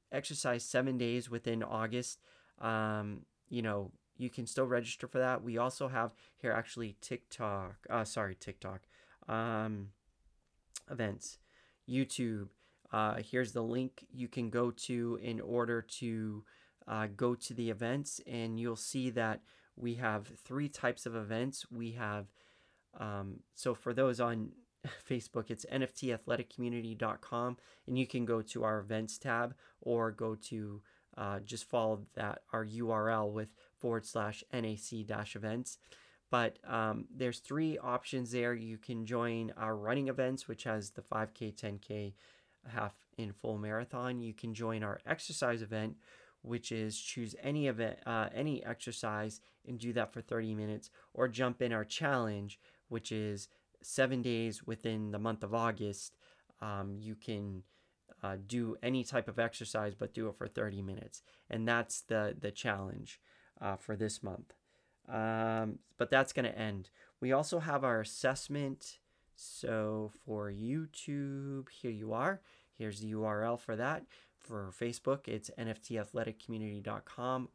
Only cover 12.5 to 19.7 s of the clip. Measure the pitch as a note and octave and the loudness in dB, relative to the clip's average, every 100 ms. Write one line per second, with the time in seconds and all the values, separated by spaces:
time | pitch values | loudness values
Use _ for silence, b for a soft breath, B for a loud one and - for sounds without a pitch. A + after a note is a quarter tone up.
12.5 | - b b - A2 G#2+ A2 A2 B2+ A#2 | -12 b b -2 2 2 0 0 0 2
13.5 | A#2 A2+ B2 C3 - - B2+ A#2+ C3 A2+ | 0 2 2 0 -4 -14 -8 -4 -2 0
14.5 | A#2+ A#2+ A#2 - A#2+ A#2 A#2 A#2 A2+ - | 4 2 2 -2 0 0 0 -2 -4 0
15.5 | A#2+ A#2 A#2 A2+ - A#2+ A2+ A2 G#2 - | 2 4 2 -2 -4 -2 0 -2 -4 -10
16.5 | B B B - A2 A2 G2+ B2 A#2+ - | B B B -4 -2 -2 2 2 2 -2
17.5 | A#2 A2+ G#2+ A#2 C#3 C#3+ - - A#2+ A2+ | -2 0 0 0 0 -2 -6 -6 -2 -2
18.5 | A2+ A#2 A2+ - C3+ B2+ A#2 A2+ G#2+ B | 0 0 -2 -2 0 2 2 2 0 B
19.5 | B B | B B